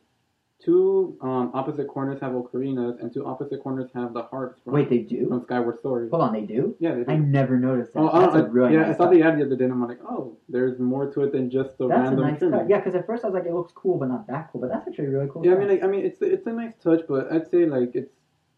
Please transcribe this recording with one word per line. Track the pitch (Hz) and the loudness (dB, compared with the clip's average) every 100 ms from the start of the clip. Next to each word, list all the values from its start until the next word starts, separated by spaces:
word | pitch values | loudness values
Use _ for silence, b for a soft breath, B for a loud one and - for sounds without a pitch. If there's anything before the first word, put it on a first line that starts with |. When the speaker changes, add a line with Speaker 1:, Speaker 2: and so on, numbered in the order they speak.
| _ _ _ _ _ _ | _ _ _ _ _ _
Speaker 1:
two, | - 175 190 190 185 - | 2 4 4 2 0 -4
um, | 131 131 123 | -4 -2 -2
opposite | 131 156 143 139 | -2 -4 -6 -6
corners | 135 135 139 | -6 -6 -6
have | 135 | -6
ocarinas, | 123 123 123 139 127 120 120 | -6 -6 -6 -4 -2 -4 -6
and | 117 | -8
two | 139 139 | -8 -8
opposite | 131 139 135 | -8 -8 -8
corners | 135 131 127 | -6 -6 -6
have | 123 120 | -8 -8
the | 117 | -8
harps | 117 135 123 - | -10 -8 -10 -10
from, | - | -2
Speaker 2:
Wait, | 143 139 | 0 2
they | 120 | 0
do? | 107 120 131 | 0 -4 -2
Speaker 1:
from | 123 | -2
Skyward | - 123 120 117 | -2 -2 -2 -4
Sword. | 139 120 117 | -4 -4 -2
Speaker 2:
Hold | 160 | 0
on, | 131 | 0
they | 110 | -2
do? | 104 110 190 - | -4 -2 -2 -2
Speaker 1:
Yeah, | 165 127 | -2 -2
they | 123 | 0
do. | |
Speaker 2:
I | 156 | 2
never | 147 139 123 127 | 2 2 2 2
noticed | 127 127 117 | 2 0 -2
that. | 151 | 0
Speaker 1:
Oh, | 156 170 | 2 4
Speaker 2:
That's | 185 160 | 6 4
Speaker 1:
uh, | 110 | 4
Speaker 2:
a | |
really | 120 127 | 4 6
Speaker 1:
yeah, | 160 | 6
Speaker 2:
nice | 156 151 | 4 2
Speaker 1:
I | |
saw | 175 | 6
Speaker 2:
touch. | |
Speaker 1:
the | 180 | 8
ad | 160 151 | 6 4
the | 131 | 0
other | 127 | 0
day, | 127 | 0
and | |
I'm | 127 120 | 0 -4
like, | 123 - | -6 -10
"Oh, | 233 127 110 - | -8 -10 -14 -6
there's | 123 131 127 | -2 -2 0
more | 123 135 139 | -2 0 -2
to | - | -2
it | 139 | -2
than | 143 127 | 0 -2
just | 131 135 - | -2 -4 -4
the | 127 | 0
Speaker 2:
That's | 208 | 2
a | |
Speaker 1:
random | 254 135 135 | 2 2 0
Speaker 2:
nice | - | 2
Speaker 1:
trimming." | 175 - | 2 2
Speaker 2:
touch. | - | 2
Yeah, | 202 | 0
'cause | 196 180 | 0 -4
at | - | -4
first | 240 | -4
I | 220 | -4
was | |
like, | 185 170 | -4 -4
"It | |
looks | 175 175 | -4 -6
cool, | - 190 165 | -4 -2 0
but | 131 | -2
not | 123 107 | -4 -6
that | 135 - | -10 -10
cool." | 123 | -8
But | 127 | -6
that's | - - | -6 -8
actually | - 139 | -8 -4
a | |
really | 135 139 | -2 -4
cool | 165 175 | 0 2
Speaker 1:
Yeah, | |
I | 190 | 4
Speaker 2:
touch. | |
Speaker 1:
mean, | 202 | 4
like, | 185 | 2
I | 190 | 2
mean, | 196 185 | 0 -4
it's, | - | -2
it's | 202 190 233 | -2 -2 -4
a | |
nice | 226 226 - | -8 -8 -4
touch, | 165 165 165 | 0 0 2
but | 135 131 | -4 -2
I'd | 160 160 | -4 0
say, | 175 165 | 2 2
like, | 131 123 139 | 2 0 -4
it's | - _ _ _ _ | -8 _ _ _ _